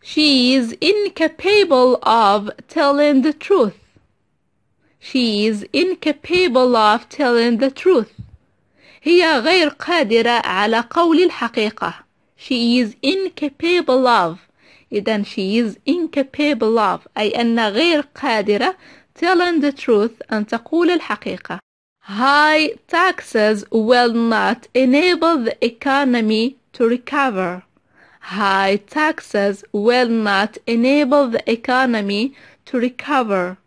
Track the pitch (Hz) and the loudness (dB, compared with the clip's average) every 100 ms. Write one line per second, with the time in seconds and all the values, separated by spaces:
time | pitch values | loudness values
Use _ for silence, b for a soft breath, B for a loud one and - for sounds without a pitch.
0 | - - 302 269 247 269 233 - 320 415 | -6 0 2 2 2 2 0 -4 0 0
1 | 403 - 320 320 370 415 370 262 254 247 | -2 -2 -4 -2 0 2 2 4 2 2
2 | - 226 208 208 208 - - 320 285 285 | 0 2 2 2 -4 -14 -10 -2 0 2
3 | 294 269 277 294 - 392 220 - _ _ | 2 2 0 -4 0 2 2 -4 _ _
4 | _ _ _ _ _ _ _ _ _ _ | _ _ _ _ _ _ _ _ _ _
5 | - 262 240 208 214 214 202 285 370 359 | -6 -2 -2 0 -2 -2 -4 -2 -2 -2
6 | 311 294 - 349 359 247 254 233 214 226 | -4 -4 -4 0 2 2 2 4 4 2
7 | - - 269 233 233 233 269 269 359 330 | -4 -4 0 2 2 2 -2 0 2 2
8 | 208 - - - _ _ _ b b b | 0 -12 -20 -20 _ _ _ b b b
9 | - 349 330 311 320 359 302 - - 339 | 2 4 4 2 2 2 0 -2 -4 -2
10 | 233 226 233 240 - 185 208 226 233 330 | 2 2 2 0 -2 -2 0 0 -2 0
11 | 339 320 359 - 233 - 214 214 175 - | 2 2 2 -2 -6 -4 -4 -4 -10 -10
12 | _ _ _ _ - 254 233 240 226 - | _ _ _ _ -6 -2 2 2 0 -4
13 | 269 381 381 - 294 _ 330 359 320 262 | -4 -2 -4 -6 -8 _ -2 -2 2 2
14 | 254 233 170 175 _ b b b b 214 | 4 2 0 -4 _ b b b b -6
15 | 208 214 202 - 190 220 233 - - 339 | -4 -4 -4 -6 -2 -2 -2 -4 -4 -2
16 | 320 294 269 - 294 262 226 226 208 175 | -2 -4 -6 -2 -2 0 0 0 0 -4
17 | - - - - 233 233 220 202 339 311 | -8 -6 -4 -2 0 0 0 0 0 0
18 | 285 - 277 220 202 208 254 370 B B | -2 -8 -4 -2 0 0 -2 -4 B B
19 | B - 339 359 359 339 285 277 - 214 | B -6 0 2 2 0 -2 -4 0 0
20 | 226 - - 214 208 233 - 320 339 349 | 0 -6 -8 -6 -4 -8 -4 0 2 0
21 | - 208 208 185 - 175 _ _ _ _ | -4 -8 -8 -12 -12 -14 _ _ _ _
22 | - 202 262 285 302 311 311 - _ 339 | -12 -2 2 4 4 2 0 -6 _ 0
23 | 370 349 - 226 214 214 - 226 220 247 | 0 -2 -6 0 0 0 -2 -2 2 2
24 | 240 233 233 220 196 226 - 247 262 277 | 2 0 0 0 -2 -4 -4 0 2 4
25 | 359 359 330 320 226 - 240 233 277 269 | 2 2 0 0 -2 -4 -4 -4 -2 0
26 | 277 240 214 220 233 269 _ - 233 247 | 0 0 0 0 -2 -6 _ -2 -2 -2
27 | - 285 269 196 180 180 - _ b b | -4 -2 -2 -2 -6 -8 -14 _ b b
28 | b b - 185 202 196 196 202 _ 302 | b b -12 -4 0 2 0 -2 _ -2
29 | 302 320 - 208 202 202 - 208 214 247 | -2 -4 -6 -2 -2 -4 -8 -2 0 2
30 | 247 226 214 196 214 - - 233 247 285 | 2 0 0 0 -2 -6 -4 0 2 2
31 | 285 294 269 226 - 226 - 254 262 233 | 2 2 2 -2 -2 -4 -2 0 0 -2
32 | 202 202 262 B B B - 254 240 247 | -2 -4 -4 B B B -8 -4 -4 -6
33 | - 285 226 196 180 185 | -4 -2 0 -2 -4 -10